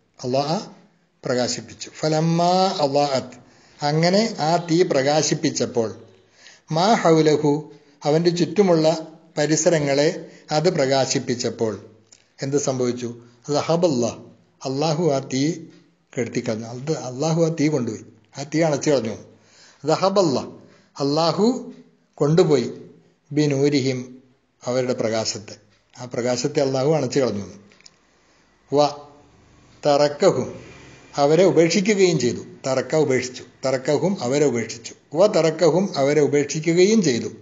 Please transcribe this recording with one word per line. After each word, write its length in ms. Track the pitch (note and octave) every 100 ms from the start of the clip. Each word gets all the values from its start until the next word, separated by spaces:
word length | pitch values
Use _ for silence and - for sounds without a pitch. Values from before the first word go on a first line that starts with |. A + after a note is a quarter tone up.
| _ -
അള്ളാ 360 | B2+ C3 C#3+ F#3+ - - _ _ _ _
പ്രകാശിപ്പിച്ചു. 640 | D3+ B2 A#2+ - G#2+ - -
ഫലമ്മാ 840 | - D#3 D#3 E3 E3+ F3 F#3 F#3+ F#3+
അളാഅത്ത്, 640 | D3 C#3 C#3+ C3 B2 - - _ _ -
അങ്ങനെ 520 | D3 D#3 F3 G3 A3+ -
ആ 160 | D3 E3+
തീ 260 | E3+ D#3+
പ്രകാശിപ്പിച്ചപ്പോൾ, 1120 | F3 C#3 C3+ D3+ D3+ D#3 C#3+ B2 A#2+ A#2+ A2 - - _ _ _ - - -
മാ 220 | D#3 G3
ഹൗലഹു, 760 | A3+ F3 D#3+ D#3 D3 D3+ D3 - - _ -
അവന്റെ 260 | D3+ D#3 F3
ചുറ്റുമുള്ള 760 | E3+ D#3+ - F#3+ E3 D#3 E3 - - _ -
പരിസരങ്ങളെ 880 | D3 D#3 F3+ D#3+ C#3+ C#3 D#3 D#3+ - - -
അത് 220 | D#3 E3+
പ്രകാശിപ്പിച്ചപ്പോൾ 1080 | D#3+ C3+ C3+ B2+ C3+ A#2+ A#2 A#2 A2 A2+ G2+ - - _ _ _ -
എന്ത് 140 | C#3 C#3+
സംഭവിച്ചു? 580 | C#3 B2+ B2 A#2+ A#2+ A#2 - _ -
ദഹബല്ലാ, 580 | C#3+ - E3 F3 B2 A2+ - - - _ _
അള്ളാഹു 460 | C3+ C3+ D#3+ D3+ E3
ആ 80 | C3+
തീ 340 | C3+ C3 D3 F3 - - _ _ _ -
കെടുത്തിക്കളഞ്ഞു. 480 | A2+ B2+ A#2+ A2 A2+
അത് 320 | B2 C#3+ C#3+
അള്ളാഹു 460 | B2+ B2+ D#3+ E3
ആ 40 | D#3+
തീ 200 | D#3+ D3
കൊണ്ടുപോയി, 360 | D3 A2+ G2+ - - _ -
ആ 40 |
തീ 200 | C#3+ D#3
അണച്ചു 280 | E3 C#3 D#3
കളഞ്ഞു. 260 | C3+ A2 G2+ - - _ _ - _ C#3
ദഹബല്ലാ, 560 | D3+ F#3+ G3 E3+ A#2 - - - _ _ -
അള്ളാഹു 720 | C#3+ D3+ E3 E3 A3+ B3+ - - - _ _
കൊണ്ടുപോയി, 580 | - D3 E3 E3 C#3 A#2 - - - _ _ -
ബിനൂരിഹിം, 880 | D3 D3+ C3+ C#3+ C#3+ C3 B2+ B2 - _ _ _ _ -
അവരുടെ 260 | B2+ B2+
പ്രകാശത്തെ, 640 | A#2+ A#2 A2 G#2+ G#2+ G2+ - _ _ _ -
ആ 60 |
പ്രകാശത്തെ 560 | B2 - A#2+ B2 C#3+ D3
അള്ളാഹു 320 | C3+ C3+ C#3
അണച്ചു 280 | D#3 B2+ D3
കളഞ്ഞു. 240 | C3 G2+ F#2+ - - _ - _ _ _ _ _ _ _ -
വ 140 | C#3 D3 - - - _ _ _ _ _ _ D3
തറക്കഹും, 760 | C#3+ D3 - F#3+ B2+ G#2+ - - - - - - -
അവരെ 280 | C#3+ D#3+
ഉപേക്ഷിക്കുകയും 720 | F#3+ D3 C4 G#3 G3 G3 F#3 D#3
ചെയ്തു. 220 | A#2+ G2 - - C3+
തറക്ക, 300 | C3 B2 D#3
ഉപേക്ഷിച്ചു. 480 | C3+ B2+ B2 - - _
തറക്കഹും, 520 | C3 C3 C#3+ D3 E3+ G3+
അവരെ 240 | A#2+ C#3+
ഉപേക്ഷിച്ചു. 500 | D3 A#2+ A2 - - - _
വ 120 | - G3+
തറക്കഹും, 640 | F3 D#3+ D#3 E3+ E3 G3 C#3
അവരെ 240 | C#3 D3+
ഉപേക്ഷിക്കുകയും 840 | C#3 C#3+ C#3 D#3+ E3 E3+ F#3+ A3+
ചെയ്തു. 260 | D#3+ A#2 G#2 -